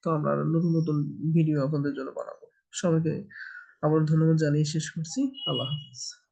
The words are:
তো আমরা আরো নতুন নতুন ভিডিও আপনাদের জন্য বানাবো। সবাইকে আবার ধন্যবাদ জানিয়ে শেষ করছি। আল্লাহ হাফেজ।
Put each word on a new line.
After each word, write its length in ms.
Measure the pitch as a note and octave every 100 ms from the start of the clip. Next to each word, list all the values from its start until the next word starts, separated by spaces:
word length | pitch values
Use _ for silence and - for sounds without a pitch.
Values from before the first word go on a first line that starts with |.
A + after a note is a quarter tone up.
তো 80 | F3
আমরা 220 | D#3+ D3
আরো 120 | D3
নতুন 320 | D3+ E3 E3+ E3
নতুন 200 | D#3+ D3+ C#3+ - D3+
ভিডিও 320 | E3 D#3 D3+
আপনাদের 300 | C3+ D3+ C#3+
জন্য 160 | C3+ C3+
বানাবো। 360 | - - - - _ _
সবাইকে 560 | - F3+ E3 D#3+ D3 - - - - - _
আবার 220 | D3+ D#3
ধন্যবাদ 320 | D#3 D#3 D#3+ D#3+
জানিয়ে 280 | D#3 D3
শেষ 260 | D3+ E3 D#3
করছি। 300 | - D#3+ - C4+ - -
আল্লাহ 200 | B2+ B2
হাফেজ। 580 | D3+ - - - - _